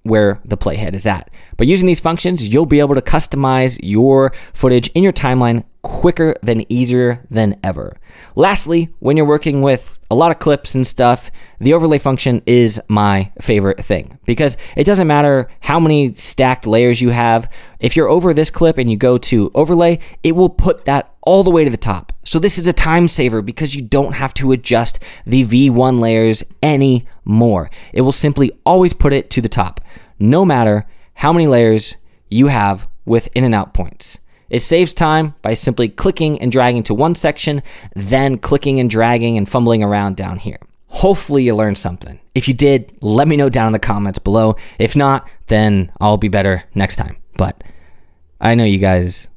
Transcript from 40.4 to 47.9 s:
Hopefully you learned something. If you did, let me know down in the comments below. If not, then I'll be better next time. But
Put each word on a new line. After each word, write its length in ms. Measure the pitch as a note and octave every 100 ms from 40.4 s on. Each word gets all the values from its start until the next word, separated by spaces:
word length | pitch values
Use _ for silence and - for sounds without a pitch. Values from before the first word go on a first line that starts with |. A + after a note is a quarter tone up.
| - - - _ _
Hopefully 560 | - F#3+ F#3+ - C#3+
you 100 | B2
learned 240 | G#2+ G#2+ G2
something. 400 | - F2 - - -
If 140 | C3 C3+
you 60 |
did, 420 | B2 C#3+ C3+ A#2+ -
let 260 | G#2 G#2+ D3+
me 80 | D3
know 140 | C#3
down 180 | A#2+ A2+
in 60 |
the 60 | A2
comments 400 | - G2+ G2+ F#2
below. 360 | - G#2+ A2 G#2+ - -
If 160 | A2 C#3+
not, 320 | C#3 C3+ - - -
then 440 | G#2+ G#2+ G2+ F2+ -
I'll 160 | G#2+ G#2
be 140 | G#2+
better 340 | G2+ F#2+ F#2 - G2+
next 200 | F#2+ -
time. 220 | - - - -
But 260 | F#2 - - - -